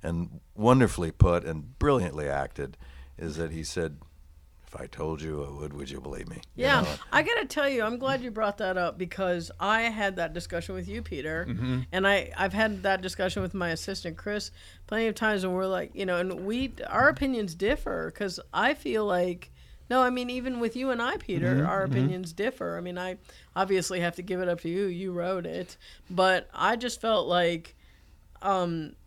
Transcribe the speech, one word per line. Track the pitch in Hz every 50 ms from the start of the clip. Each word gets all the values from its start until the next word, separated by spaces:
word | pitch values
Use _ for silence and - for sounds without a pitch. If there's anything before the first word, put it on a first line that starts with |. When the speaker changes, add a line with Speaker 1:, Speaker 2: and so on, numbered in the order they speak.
| -
Speaker 1:
And | - 85 85 87 85 - - - - -
wonderfully | - 107 113 127 135 127 101 - - 90 82
put | - - - 95 85 87 -
and | - 82 78 73 - - -
brilliantly | - 147 143 123 92 85 76 78 78 71
acted | 69 69 69 67 - - 71 65 - - - - - - - - - -
is | - 82 73 78
that | 85 80
he | 82 80 80
said, | - - - 85 80 73 71 - - - - - - - - - - - - - -
"If | - -
I | 67 67
told | - - 78 78 80 76
you | 78 80 76 76 71
I | 69 69 71
would, | 73 76 71
would | 71 71 67
you | 69 67
believe | 65 71 69 - 64 -
me?" | - - - - -
You | - 240
Speaker 2:
Yeah, | 262 285 254
Speaker 1:
know? | 214 165 - - - - -
Speaker 2:
I | 269
gotta | 311 339 466 - -
tell | 269 - 302 285 277
you, | 269 240 220
I'm | 214 233 247
glad | 262 262 269 269
you | 240 254
brought | 214 220 220 208 202 -
that | 220 190 185 180
up | 180 165 - -
because | 185 170 - - 196 180 175 175 165 165 - -
I | - 196 214 220 226
had | 233 220 220 208 196 196 180
that | 170 165 156
discussion | 175 165 - - 170 170 - 196
with | 185 175 180
you, | 196 233 233
Peter, | - - 147 131 156 160 160 175 -
Speaker 3:
Mm-hmm. | 123 110 123 127 127 127 127 - -
Speaker 2:
and | 185 190 196
I, | 202 196 160 - -
I've | - 185 196 180
had | 202 220 220 208 190 180
that | 202 190 190
discussion | 185 185 - - 190 185 - 208 190
with | 180 -
my | 196 180 170
assistant, | 165 160 - - 196 - - 175 160 -
Chris, | - 208 208 208 202 - - - - - - - - -
plenty | - 220 226 226
of | 214
times | - 233 220 214 202 185
when | 185 180
we're | 185 190 190
like, | 190 180 170 - -
you | 180 196 185
know, | 180 170
and | 180 190 185 - 180
we, | 196 220 247 269 277 - - - -
our | - 208 254 285
opinions | 311 - 285 269 262 233 208 185 160
differ | 170 190 208 285 302 - - 190 170 160 165 165
'cause | - 208 196 175 - - - -
I | - 202 247 294
feel | 294 - 285 233 220 214
like, | 208 190 180 180 180 175 180 - - - - - - - - - -
no, | 247 262
I | 254 247
mean, | 247 254 247 247
even | 247 254 240 262 254 240
with | 233 226 226 247
you | 262 269
and | 254 233
I, | 233 247 349 427
Peter, | - - 196 147 - - 131 131
Speaker 3:
Mm-hmm, | 147
Speaker 2:
our | 165 - 196 190
Speaker 3:
mm-hmm. | 185
Speaker 2:
opinions | 131 123 127 139 180 180 185 170 165
differ. | - 202 233 - - 180 170 170 170
I |
mean, | 175 180 180 180
I | 180 185 185 208 - - - - - - _ 175
obviously | 190 190 196 185 175 - 185 180
have | 170 175 170
to | -
give | 180 185 185 180
it | 185 180
up | 175 170
to | - 165
you. | 170 185 202
You | 196 175 170 190 190
wrote | 180 175 170 180 190 185 170
it. | 165 160 175 180 175 - - - - - - - -
But | 185 175 185 190 185 180 - - -
I | - 160 190 226 240
just | 240 247 - -
felt | - 226 220 208 160 117
like | 175 175 175 170 170 165 160 - - - - - - - - - - - - - - -
um | - 190 196 185 180 175 170 165 156 147 - - -